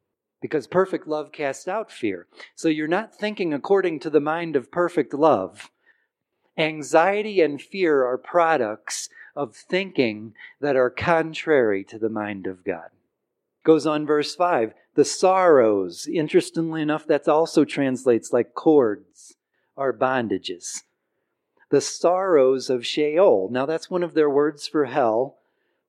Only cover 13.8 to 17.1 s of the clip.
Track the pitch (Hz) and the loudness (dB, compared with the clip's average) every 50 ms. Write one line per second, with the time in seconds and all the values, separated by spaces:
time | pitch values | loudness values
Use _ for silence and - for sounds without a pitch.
13.8 | 131 156 151 151 151 143 151 147 143 147 - - 175 175 170 131 113 107 - _ | 2 0 -2 -2 -2 0 0 0 -2 -4 -2 -2 0 0 2 0 0 -2 -6 _
14.8 | _ _ _ 151 143 - - - 196 185 190 190 185 175 156 131 117 110 104 98 | _ _ _ 2 2 2 0 2 2 4 4 4 6 6 6 6 6 4 4 2
15.8 | 95 87 85 - - 147 - 175 151 156 - 180 - - - 165 165 160 160 160 | 0 -4 -6 -10 -10 -6 -4 -4 -2 2 2 0 0 0 -4 -6 -4 -4 -4 -4
16.8 | 151 151 151 151 - - | -2 -2 -2 -2 -2 -2